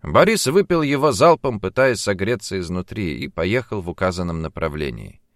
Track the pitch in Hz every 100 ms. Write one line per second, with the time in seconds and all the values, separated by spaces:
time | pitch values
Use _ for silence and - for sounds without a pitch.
0 | - 90 151 220 127 170 196 170 147 139
1 | 151 104 160 160 143 110 95 - 131 113
2 | - 98 98 120 - 98 85 90 90 104
3 | 92 67 - - 87 117 120 107 87 82
4 | 92 90 87 82 80 78 78 73 73 57
5 | 50 - _